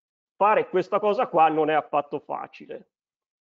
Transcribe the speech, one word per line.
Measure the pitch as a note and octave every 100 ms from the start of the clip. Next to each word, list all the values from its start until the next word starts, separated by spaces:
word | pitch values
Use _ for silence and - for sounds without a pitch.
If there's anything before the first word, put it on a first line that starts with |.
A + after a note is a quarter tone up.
| _ _ _
fare | - G3+ G3+ D3+
questa | F#3 F3+ G3+
cosa | G#3 G3 F#3
qua | E3+ D#3
non | D#3 D3+
è |
affatto | D#3 - D3 - D3
facile. | - C#3+ C3+ - - - - _ _ _ _ _